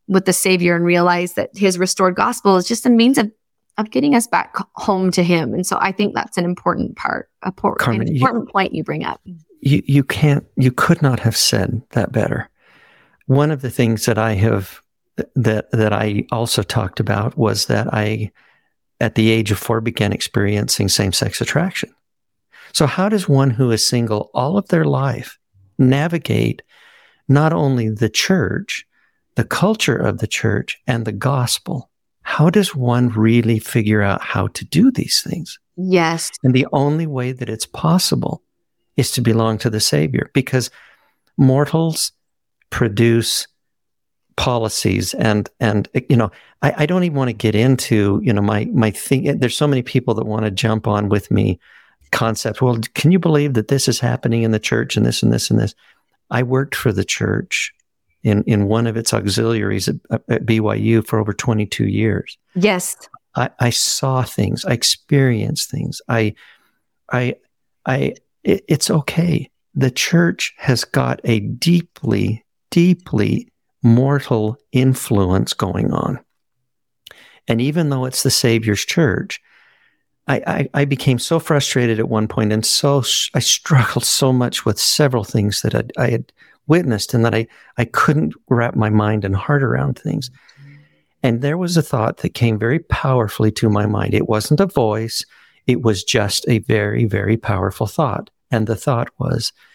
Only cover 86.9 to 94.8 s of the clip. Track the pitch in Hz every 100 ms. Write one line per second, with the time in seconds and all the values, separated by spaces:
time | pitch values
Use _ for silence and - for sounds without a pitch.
86.9 | 104 - 120 113 107 117 - - - 117
87.9 | - - 147 160 - _ 120 117 - 107
88.9 | 107 107 107 98 98 - 143 127 127 139
89.9 | - - - 123 - _ _ 143 147 _
90.9 | _ _ _ 131 117 143 170 175 170 -
91.9 | 123 110 - - - 120 107 113 160 -
92.9 | - 139 127 107 - 110 - 110 104 104
93.9 | 101 101 98 107 107 - 151 196 143